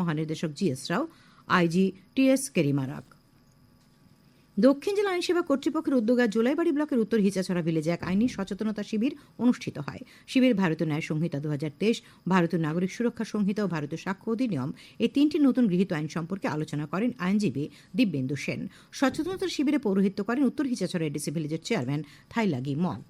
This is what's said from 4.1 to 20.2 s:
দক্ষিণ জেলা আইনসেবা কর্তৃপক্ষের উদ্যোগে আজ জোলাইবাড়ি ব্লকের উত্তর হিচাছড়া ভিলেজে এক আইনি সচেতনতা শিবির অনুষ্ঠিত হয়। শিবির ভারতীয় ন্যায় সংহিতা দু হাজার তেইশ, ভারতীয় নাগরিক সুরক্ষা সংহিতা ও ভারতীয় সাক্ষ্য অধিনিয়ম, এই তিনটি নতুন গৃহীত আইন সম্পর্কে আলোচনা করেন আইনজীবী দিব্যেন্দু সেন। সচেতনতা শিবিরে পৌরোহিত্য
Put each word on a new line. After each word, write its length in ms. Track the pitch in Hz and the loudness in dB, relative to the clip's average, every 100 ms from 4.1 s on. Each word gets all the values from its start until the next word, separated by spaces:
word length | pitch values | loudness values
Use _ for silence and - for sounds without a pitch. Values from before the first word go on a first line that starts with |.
| _ _ _ _ - | _ _ _ _ 4
দক্ষিণ 340 | 240 277 392 | 4 4 2
জেলা 160 | 403 403 | 0 0
আইনসেবা 320 | 359 339 349 | 0 0 0
কর্তৃপক্ষের 520 | - 277 311 311 320 | 2 0 0 -2 0
উদ্যোগে 280 | 262 220 240 | 2 2 2
আজ 80 | 240 | 2
জোলাইবাড়ি 420 | 208 233 302 339 | 2 2 2 2
ব্লকের 260 | 285 302 254 | 0 0 0
উত্তর 200 | 220 233 | 2 2
হিচাছড়া 440 | 202 190 185 180 | 2 0 -2 -2
ভিলেজে 280 | 165 160 156 | 0 0 0
এক 120 | 170 | -2
আইনি 260 | 165 190 247 | -2 0 0
সচেতনতা 540 | - 190 202 214 214 | -2 -6 -4 -4 -4
শিবির 340 | 208 220 247 349 - - | -4 -2 -2 -4 -12 0
অনুষ্ঠিত 400 | 240 - - - | 2 2 -2 -8
হয়। 200 | 143 - - - - | -10 -12 -16 -20 -2
শিবির 280 | 262 254 | 4 4
ভারতীয় 320 | 208 190 226 160 | 4 2 2 0
ন্যায় 140 | 147 | -2
সংহিতা 400 | - 156 170 143 | -2 -2 -2 -2
দু 80 | 151 | -4
হাজার 220 | 147 156 - | -4 -4 -2
তেইশ, 240 | 202 233 - - - | 0 0 -4 -10 0
ভারতীয় 340 | 185 170 175 | 2 4 2
নাগরিক 300 | 156 165 185 | 0 0 -2
সুরক্ষা 320 | - 240 - | -2 -2 -2
সংহিতা 400 | 220 214 196 214 | -4 0 0 0
ও 40 | 202 | -2
ভারতীয় 300 | 165 147 160 | -2 -4 -6
সাক্ষ্য 340 | - 196 - | -6 -6 -4
অধিনিয়ম, 400 | 226 254 151 131 - - - | -2 0 -2 -4 -6 -14 -2
এই 100 | 226 | 0
তিনটি 300 | - 302 320 | 4 2 4
নতুন 280 | 277 247 233 | 4 6 4
গৃহীত 260 | 175 196 | 4 2
আইন 160 | 156 151 | -2 -4
সম্পর্কে 400 | 170 165 196 - | -6 -6 -6 -4
আলোচনা 380 | 156 156 147 151 | -4 -4 -4 -4
করেন 240 | 175 240 240 | -2 -2 -2
আইনজীবী 500 | 180 208 202 127 151 - - 180 | 0 0 0 -2 -6 -10 -6 0
দিব্যেন্দু 400 | 214 143 131 143 | 0 0 -2 -4
সেন। 320 | - - - - - | -4 -6 -8 -12 -18
সচেতনতা 560 | - 269 262 311 381 370 | -2 0 0 -4 -4 -4
শিবিরে 300 | - 277 302 | -2 0 0
পৌরোহিত্য 460 | 214 196 196 196 | 0 2 0 0